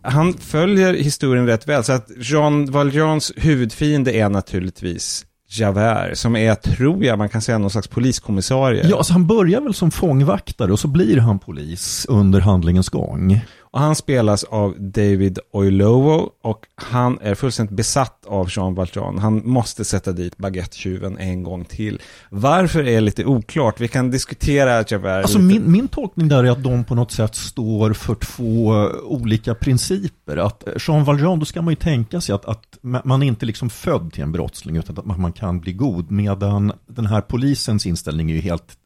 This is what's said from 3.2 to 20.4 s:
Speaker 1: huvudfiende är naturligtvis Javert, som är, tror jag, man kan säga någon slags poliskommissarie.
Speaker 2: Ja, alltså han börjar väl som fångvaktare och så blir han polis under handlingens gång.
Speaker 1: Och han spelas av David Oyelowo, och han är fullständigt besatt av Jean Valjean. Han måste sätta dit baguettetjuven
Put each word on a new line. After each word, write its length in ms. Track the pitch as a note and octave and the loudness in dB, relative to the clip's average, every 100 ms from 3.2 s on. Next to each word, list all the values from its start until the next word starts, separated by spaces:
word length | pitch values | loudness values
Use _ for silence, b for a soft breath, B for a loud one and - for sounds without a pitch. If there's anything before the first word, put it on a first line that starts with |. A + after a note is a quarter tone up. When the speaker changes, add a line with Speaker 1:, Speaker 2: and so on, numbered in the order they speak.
| - | -4
Speaker 1:
huvudfiende 760 | - D3 C#3 A#2+ - D3+ D3 B2+ | -2 2 2 0 -2 0 2 2
är 180 | A2 G#2 | 2 2
naturligtvis 960 | G2 - G2 F#2 - F#2 E2+ - - - _ _ | 0 -2 -6 -6 -8 -8 -8 -8 -10 -12 _ _
Javert, 680 | G2+ G#2 G2 A2+ G#2+ F2+ - | -2 0 2 2 0 -4 -2
som 180 | A#2 | 0
är, 200 | A2+ A2 | 2 2
tror 500 | G#2 - - C3 F#3+ | 2 0 2 2 2
jag, 120 | C3+ G#2 | 0 0
man 120 | G#2 | -2
kan 120 | A#2 | -2
säga 160 | G#2+ A2+ | -2 0
någon 120 | G2+ | 0
slags 180 | A2 - | -2 -4
poliskommissarie. 960 | - B2+ - - G2 - C3 C3+ A2+ E3+ | -2 0 -2 -2 -2 0 2 2 4 4
Speaker 2:
Ja, 80 | G#3 | 4
alltså 160 | - | 4
han 140 | F3 E3+ | 4 4
börjar 340 | A3+ F3 G#3+ | 4 4 2
väl 120 | D4 | 0
som 180 | - E3+ | 0 0
fångvaktare 800 | - F#3 C3+ C#3+ F#3+ - - G2+ | 0 2 4 2 0 -4 -4 0
och 80 | G2+ | 0
så 80 | D#3 | 2
blir 300 | D3 G#3 F3 | 2 4 4
han 220 | A2+ G2 | 4 2
polis 680 | - C#2+ D2 F2 - - - | -4 -12 -12 -10 -8 -8 0
under 300 | A2 G2 G2 | 4 6 6
handlingens 500 | G2 F#2 E2+ F2+ F2+ | 4 4 4 2 2
gång. 520 | - - - F#2 G#2 A2+ B | -2 -4 -2 2 2 0 B
Speaker 1:
Och 200 | B B2 | B -2
han 140 | D3+ | 0
spelas 480 | D#3 - C3 G#2+ G#2 | 0 0 2 2 2
av 320 | - A2 G2+ F2+ | -2 -2 -2 -2
David 600 | G2 A2 G#2 G2 G2 F#2 - | -6 0 2 4 2 -2 -8
Oyelowo, 760 | G2+ G2 G2 G#2 B2 C#3+ D#3 - _ | 0 2 4 4 6 4 2 -2 _
och 160 | A#2 G#2+ - | -8 -8 -12
han 440 | - - B2 B2 B2+ | -18 -4 0 0 0
är 140 | G#2 | -4
fullständigt 400 | G2 C3+ A2+ G#2+ | -2 -2 -2 -4
besatt 500 | G2+ A2 C#3+ B2 _ - | -2 -2 0 -2 _ -6
av 200 | G2+ F2+ | -4 -2
Jean 240 | G#2+ F#2+ | -2 -4
Valjean. 420 | F2+ F2+ G2 F2 F#2+ | -2 -6 -6 -6 -2
Han 240 | G#2+ A2 A#2 | 0 0 0
måste 360 | B2+ G#2+ - | -2 -2 -8
sätta 260 | G#2 F#2+ - | -4 -4 -4
dit 260 | F2 F2 | -6 -8
baguettetjuven 800 | - | -6